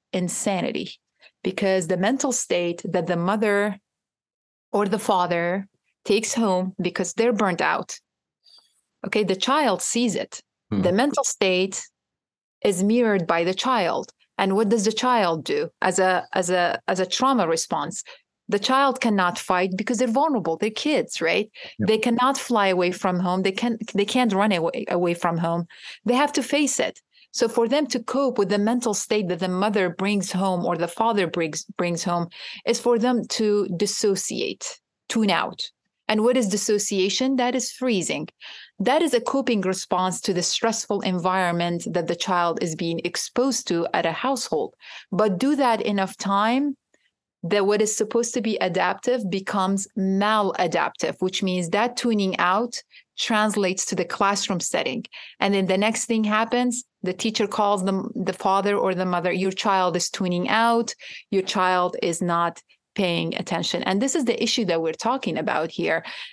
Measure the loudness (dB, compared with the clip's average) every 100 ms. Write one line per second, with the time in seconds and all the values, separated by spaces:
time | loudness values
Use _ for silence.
0 | _ -4 -2 -2 -2 -2 -2 -4 -8 -12
1 | _ _ -20 _ -6 0 2 2 2 0
2 | 2 2 0 -2 0 0 0 -4 -2 -2
3 | 0 0 0 0 2 2 0 -4 _ _
4 | _ _ _ _ _ _ _ 0 0 0
5 | 2 2 2 0 0 -2 -6 _ _ _
6 | 0 2 2 0 2 2 0 -2 -4 -2
7 | -4 0 2 4 2 2 0 0 -4 -14
8 | _ _ _ _ _ -20 _ _ _ _
9 | -2 0 0 0 2 2 2 2 0 0
10 | 0 0 -6 -12 -20 _ -6 0 2 4
11 | 2 0 -2 0 2 2 0 -4 -12 _
12 | _ _ _ _ _ _ 0 2 2 2
13 | 2 2 2 0 0 0 0 0 0 -2
14 | -6 _ _ -2 0 2 2 2 2 0
15 | 2 2 2 0 -2 -2 -4 -2 0 2
16 | 2 2 0 -2 0 2 0 -2 -2 -2
17 | 0 0 2 4 2 0 -2 -4 -4 -8
18 | -14 -20 _ _ -4 -2 2 4 4 2
19 | 2 2 2 0 0 2 0 -2 -2 0
20 | 2 2 2 2 -2 -2 -2 -2 0 0
21 | 0 -2 0 2 0 -8 -14 -2 2 2
22 | 2 2 2 0 0 2 4 4 0 0
23 | 0 0 0 0 0 0 -2 -4 -4 -2
24 | 0 2 2 4 2 2 0 -2 -2 0
25 | 0 0 0 0 -2 -2 -4 -10 -20 -6
26 | 0 2 2 0 0 0 0 0 -4 -6
27 | _ _ _ -2 0 2 2 2 0 -4
28 | -4 0 0 2 2 2 0 0 0 -2
29 | 0 0 0 -2 -2 0 2 2 0 0
30 | 0 0 0 -2 0 0 -2 -2 -2 0
31 | 0 2 0 0 -2 -4 -8 -4 -2 -2
32 | -2 -2 -4 -8 -16 -6 -2 0 2 2
33 | 2 0 -2 0 2 2 0 -2 -2 0
34 | 0 0 -2 -4 -4 -6 -12 -14 _ _
35 | -4 0 2 2 0 -6 -14 _ _ _
36 | -2 2 4 4 2 0 0 0 0 0
37 | 0 0 0 0 0 0 -4 -4 0 0
38 | 0 -4 -8 -14 -20 -18 -14 -4 2 2
39 | 4 2 0 0 2 0 0 -2 -2 0
40 | 0 -2 -2 -2 -2 0 0 -2 -2 -4
41 | -2 0 0 2 2 0 0 -2 -2 -2
42 | -2 -4 0 2 2 0 -4 -4 -4 -4
43 | -4 -6 -4 0 0 0 -2 -2 0 0
44 | 0 -2 -2 -2 -2 -2 -4 -8 -20 -20
45 | -4 0 2 2 0 2 2 2 0 -2
46 | -2 -4 -2 0 2 2 -2 -4 _ _
47 | _ _ _ _ -2 2 2 2 2 0
48 | 0 0 0 -2 -2 0 0 0 0 0
49 | -2 -2 -2 -4 -4 -2 0 -2 -4 -4
50 | 0 2 2 2 2 0 0 0 -2 -2
51 | -6 -2 -4 -2 -2 -2 0 0 0 0
52 | 0 2 0 2 2 2 0 -6 -16 -20
53 | -18 -8 -2 2 2 2 0 0 -2 -2
54 | -2 0 0 2 0 -2 -2 -2 -2 -4
55 | -8 -14 -18 -2 0 2 2 2 2 0
56 | -2 0 2 0 0 0 0 -2 -8 _
57 | -6 -4 -2 0 -2 0 2 2 0 -2
58 | -4 -6 -6 -2 0 2 2 0 0 -2
59 | -2 -2 -2 -2 -2 -2 0 2 2 0
60 | -2 -2 -2 -2 0 2 2 2 0 -6
61 | -16 -18 -4 -2 0 0 2 2 0 0
62 | -2 -2 0 0 0 -4 -14 _ _ -2
63 | 0 0 -2 -4 -4 -2 -2 -2 0 0
64 | 0 0 0 0 0 0 0 0 -2 -2
65 | -2 0 -2 -2 0 0 -2 -2 0 0
66 | -2 -12 -16